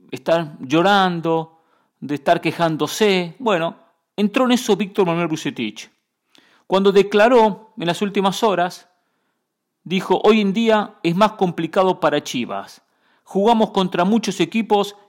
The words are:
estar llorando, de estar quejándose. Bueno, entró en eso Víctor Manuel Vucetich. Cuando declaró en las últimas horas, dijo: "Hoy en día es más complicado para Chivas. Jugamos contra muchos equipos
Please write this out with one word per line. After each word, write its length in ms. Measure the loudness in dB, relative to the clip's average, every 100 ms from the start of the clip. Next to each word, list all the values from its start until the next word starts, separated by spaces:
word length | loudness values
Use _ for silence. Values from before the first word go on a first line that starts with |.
| _
estar 480 | -8 -2 -2 -2 -10
llorando, 1000 | -2 0 4 4 2 0 -2 -2 -4 _ _ _ _ _
de 160 | -8 -4
estar 260 | -2 0
quejándose. 960 | -2 -2 -2 -2 -4 0 0 0 -2 -6
Bueno, 400 | -2 -2 -2 -8 _ _ _ -4
entró 280 | 0 2 2
en 80 |
eso 220 | 2 2 0
Víctor 300 | 0 -2 0
Manuel 220 | 0 -2
Vucetich. 640 | -4 -6 -6 -8 -10 -18 _ _ _ _ _ _ _ -2
Cuando 260 | 2 4
declaró 840 | 4 4 4 6 6 4 0 -14 -8
en 80 | -6
las 160 | -4
últimas 400 | -4 -2 -2 0
horas, 480 | 0 0 -2 -6 _ _ _ _ _ _ _ _ _ _
dijo: 360 | -6 -4 0 2
"Hoy 180 | 4 4
en 100 | 2
día 440 | 0 2 0 -2 -4
es 120 | -2 2
más 180 | 0
complicado 640 | 0 -4 -2 -4 0 0 0
para 240 | 0 -2
Chivas. 580 | -4 -8 -8 -10 -12 -20 _ _ _ _
Jugamos 460 | -8 -2 2 2 0
contra 340 | 0 -2 0
muchos 360 | 0 0 0 -2
equipos 560 | -2 -2 0 0 -2 -8